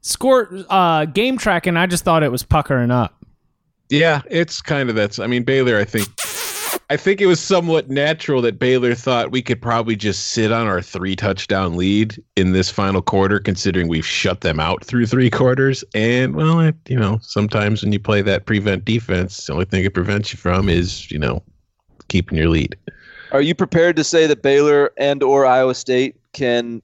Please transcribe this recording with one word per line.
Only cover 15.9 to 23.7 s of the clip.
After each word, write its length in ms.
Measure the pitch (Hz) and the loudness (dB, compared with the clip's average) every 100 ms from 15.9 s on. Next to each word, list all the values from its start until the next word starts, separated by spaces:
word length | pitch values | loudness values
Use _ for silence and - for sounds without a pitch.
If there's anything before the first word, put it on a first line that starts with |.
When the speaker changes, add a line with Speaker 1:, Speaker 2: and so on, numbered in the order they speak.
Speaker 2:
And, 420 | 107 110 123 131 147 | -2 0 2 0 0
well, 240 | 156 165 | 0 2
it, 160 | 160 156 - | 2 0 -4
you 80 | 127 | -2
know, 220 | 104 110 | 0 -2
sometimes 600 | - - 104 110 104 107 | -4 -2 -2 0 0 0
when 100 | 104 | 0
you 60 | 101 | -2
play 240 | 98 104 | 0 0
that 240 | 101 98 - | 2 -2 0
prevent 380 | 107 101 95 | -2 0 -2
defense, 600 | 101 113 110 92 92 - - | -2 -4 -2 -2 -2 -6 -8
the 60 | |
only 100 | 73 | -4
thing 200 | 92 95 | -2 -2
it 100 | 92 | -2
prevents 380 | - 90 101 107 | -2 -2 -2 -4
you 40 | - | -6
from 300 | 87 90 95 | -2 0 2
is, 420 | 85 87 - - | 0 -2 -6 -10
you 80 | 76 | -6
know, 240 | 71 - - _ _ _ _ _ - | -4 -4 -10 _ _ _ _ _ -4
keeping 300 | 95 87 80 | -4 -2 0
your 100 | 80 | 0
lead. 260 | 82 - - - - - - - | 0 -2 -8 -18 -20 -20 -20 -4
Speaker 3:
Are 100 | 135 | 0
you 140 | 147 170 | 0 0
prepared 400 | 190 | 0